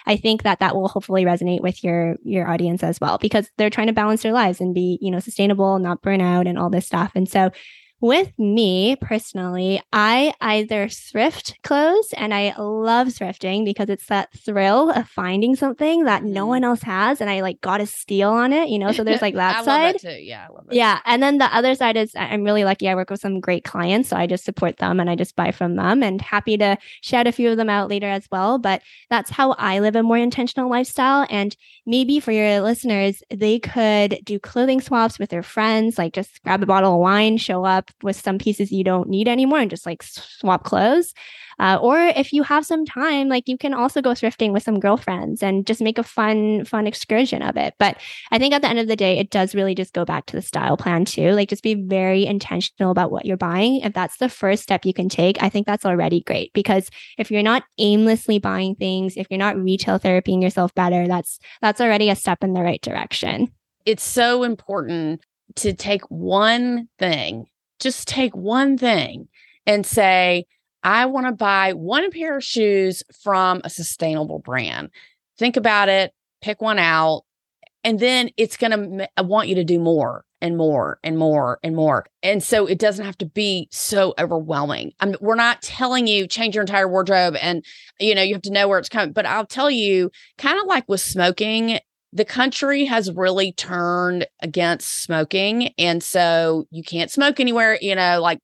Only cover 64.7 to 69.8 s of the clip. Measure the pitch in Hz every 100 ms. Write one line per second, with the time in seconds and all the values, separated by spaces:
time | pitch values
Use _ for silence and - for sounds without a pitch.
64.7 | 196 139 170 156 160 _ _ _ - 208
65.7 | 196 - 202 - 165 185 196 214 240 247
66.7 | 240 233 _ 185 151 85 113 - _ _
67.7 | - 262 - - 269 254 196 190 247 277
68.7 | 262 247 196 135 - - _ _ _ -
69.7 | 208